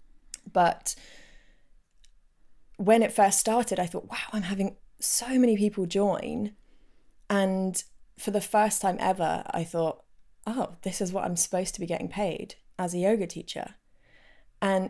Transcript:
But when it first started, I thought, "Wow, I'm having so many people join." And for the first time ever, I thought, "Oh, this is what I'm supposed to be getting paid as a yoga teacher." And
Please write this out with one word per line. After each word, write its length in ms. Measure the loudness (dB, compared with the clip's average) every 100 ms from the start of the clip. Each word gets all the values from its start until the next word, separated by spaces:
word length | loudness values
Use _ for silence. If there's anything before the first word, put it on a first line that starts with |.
| -20 -20 -20 -18 -2
But 440 | 4 4 2 -6 -10 -14 -20 -20 -20 -20 _ -20 -20 _ _ -20 _ _ _ -20 -20 -16 -2
when 260 | 4 6
it 100 | 6
first 260 | 4 4 4
started, 400 | 2 2 2 0
I 80 | -2
thought, 220 | -4 -8
"Wow, 200 | -10 -6
I'm 100 | -6
having 340 | -4 -2 -2 -4 -20 -6
so 380 | -2 -2 0 4
many 180 | 4 4
people 300 | 2 0 -2
join." 680 | 2 2 0 -4 -6 -6 -10 _ -20 -20 -20 -20 -12 -2
And 540 | 2 2 0 -2 -4 -8 -18 -20 -10
for 120 | -2
the 100 | -2
first 400 | 2 2 2 2
time 160 | 0 0
ever, 440 | 0 2 0 -2 -4
I 140 | -6
thought, 400 | -4 -2 -2 -2 _ -20 -20 -12 -6
"Oh, 300 | -4 -4 -6
this 180 | -6 -4
is 120 | -2
what 120 | -2
I'm 120 | -2 -2
supposed 380 | -2 -2 -4
to 60 | -6
be 60 | -6
getting 220 | -6 -6
paid 480 | -4 -4 -4 -10 -16 -16 -6
as 160 | -4
a 40 | 0
yoga 280 | 2 2 0
teacher." 500 | -8 -10 -10 -10 -14 _ _ _ -20 -20 -20 -18 -4
And 240 | 0 2